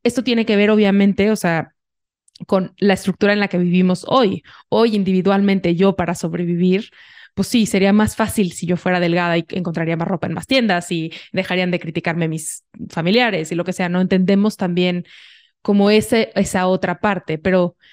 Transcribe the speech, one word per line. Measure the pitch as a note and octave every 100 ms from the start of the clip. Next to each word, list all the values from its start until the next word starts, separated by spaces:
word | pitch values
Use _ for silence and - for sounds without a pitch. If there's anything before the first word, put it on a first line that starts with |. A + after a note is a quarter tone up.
esto | A#3+ A#3+
tiene | A#3+ A#3 A3
que | G3+
ver, | G#3
obviamente, | G#3+ G3+ G3+ G3+ F#3+ G#3
o | G#3+
sea, | F3 E3 - _ _ _ _ _ _ - -
con | F#3+ F#3 -
la | G3+
estructura | F#3 - - G3+
en | G#3
la | G3
que | F3+
vivimos | F3 F3+ F#3 F3+ -
hoy. | C4 G#3 - - - -
Hoy, | G#3+ A#3 G#3
individualmente, | F#3+ F#3 F#3+ G3 G3+ G3 F3 E3+
yo | G3 F#3+
para | E3+ F3
sobrevivir, | E3 E3+ F3 F3 F#3 F#3 - _ - - -
pues | - F#3+
sí, | A#3+ G3+
sería | G3 G3
más | G#3 G#3+ -
fácil | G#3+ A3 F3+
si | - E3+
yo | F3+
fuera | F#3 F3+
delgada | E3+ F3 F3 E3+
y | E3+
encontraría | F#3+ E3+ E3 D#3+ E3
más | E3+
ropa | E3+ E3+
en |
más | E3+ -
tiendas | C4 A3 F3 -
y | E3+ D#3+ - -
dejarían | F#3 F#3 F3+ F3+
de | F3
criticarme | E3 E3 E3+ E3 D#3+
mis | D#3+ - - _ - -
familiares | E3+ E3+ A#3 A#3+ F3 D#3+
y | E3+
lo |
que | F3
sea, | F3+ F3
¿no? | F3+
Entendemos | F#3 F#3+ F#3 G3 G#3+ -
también | F3+ F3 F3+ F3 - - - - _ _
como | - G3+ G3+
ese, | G#3+ G#3+ A3+ - -
esa | F#3+ F#3+ F#3
otra | F#3 F3+ F3
parte, | G#3+ F#3 - D#3
pero | F#3 F#3 F3 _ _